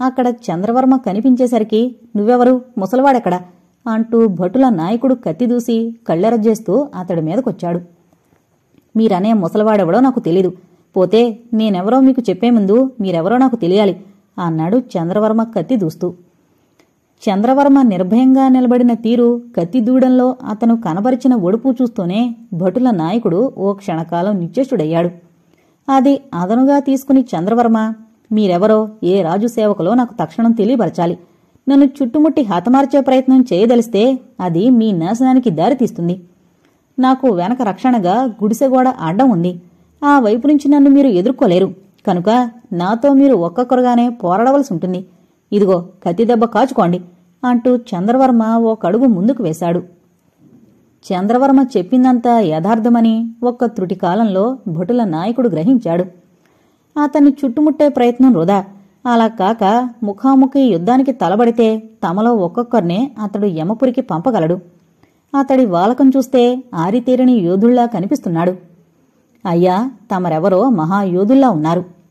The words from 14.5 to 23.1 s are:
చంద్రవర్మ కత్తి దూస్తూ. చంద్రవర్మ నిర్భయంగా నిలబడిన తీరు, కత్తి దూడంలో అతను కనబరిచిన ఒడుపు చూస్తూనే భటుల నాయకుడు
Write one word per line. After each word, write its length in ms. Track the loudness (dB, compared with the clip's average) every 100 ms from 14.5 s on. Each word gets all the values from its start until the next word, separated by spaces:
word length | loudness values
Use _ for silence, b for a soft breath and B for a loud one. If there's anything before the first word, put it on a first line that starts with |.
| -4 -2 -2
చంద్రవర్మ 640 | -2 -6 -4 -2 -2 -2
కత్తి 320 | -2 -4 -4 -2
దూస్తూ. 380 | -4 -4 -8 -8 _ _ _ _ _ _ _ _ _ _ -4
చంద్రవర్మ 520 | -2 0 2 4 4
నిర్భయంగా 680 | 4 0 0 2 4 4 4
నిలబడిన 460 | 2 2 2 2
తీరు, 480 | 0 -2 0 2 0 -6 -6
కత్తి 240 | -4 -2
దూడంలో 560 | 0 2 2 2 0 -2 -8
అతను 320 | -4 0 0
కనబరిచిన 540 | -2 -4 -2 0 0 0
ఒడుపు 380 | 0 -2 -2 -2
చూస్తూనే 540 | -4 -4 -4 -2 -4 -6 -12
భటుల 380 | -4 -2 0 0
నాయకుడు 600 | 0 -2